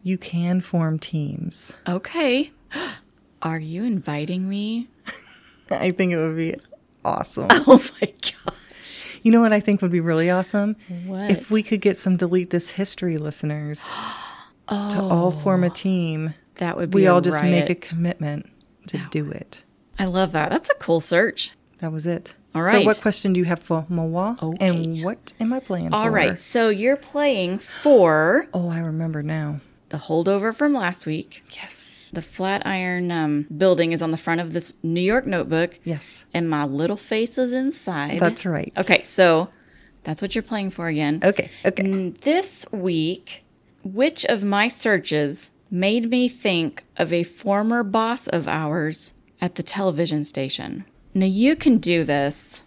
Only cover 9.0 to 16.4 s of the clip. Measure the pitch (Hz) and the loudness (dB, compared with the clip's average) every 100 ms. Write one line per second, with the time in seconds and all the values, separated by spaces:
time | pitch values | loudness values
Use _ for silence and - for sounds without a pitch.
9 | - - 226 226 226 214 208 202 180 175 | -10 -2 6 6 8 4 4 2 2 0
10 | 165 160 170 180 185 208 202 214 - 175 | 2 2 2 2 2 0 0 -4 -8 -12
11 | 180 190 202 202 - 214 214 214 202 190 | -8 -8 0 -2 2 0 2 2 2 2
12 | - 185 180 185 180 175 170 - 196 - | 2 2 2 2 0 -2 -2 -4 -4 -2
13 | 185 160 151 143 156 151 147 151 - - | -2 -2 -4 -6 -4 -4 -6 -6 -6 -6
14 | - - - - - _ - 202 202 202 | -8 -10 -14 -18 -20 _ -6 -4 -2 -2
15 | 190 170 175 156 196 185 180 175 190 185 | 2 2 2 0 0 2 2 0 -2 0
16 | 170 156 160 151 | 0 -2 -6 -8